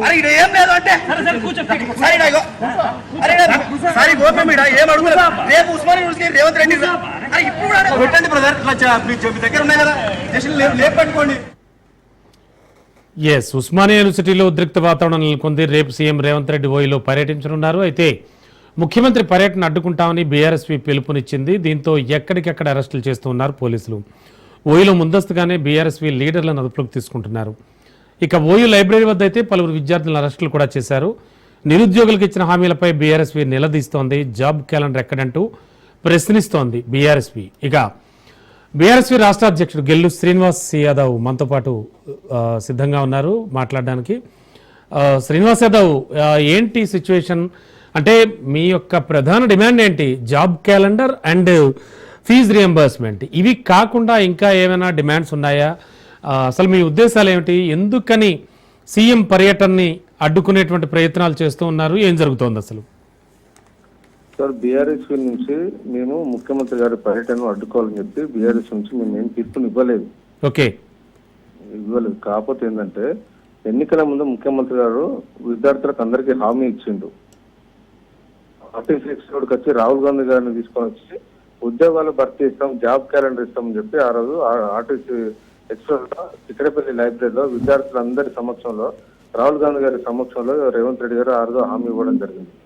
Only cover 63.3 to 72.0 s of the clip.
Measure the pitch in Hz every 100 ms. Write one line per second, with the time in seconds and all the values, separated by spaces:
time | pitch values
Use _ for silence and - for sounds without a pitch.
63.3 | _ _ _ _ _ _ _ _ _ _
64.3 | _ 139 123 123 131 147 147 - 139 131
65.3 | 117 131 147 180 - - 123 127 151 156
66.3 | 120 - 139 123 120 120 113 107 107 117
67.3 | 120 120 101 107 120 110 104 98 - 151
68.3 | 120 113 117 113 107 104 127 110 104 117
69.3 | 117 113 - 120 110 123 113 95 _ _
70.3 | _ 143 143 131 - _ _ _ _ _
71.3 | _ _ _ 104 107 107 120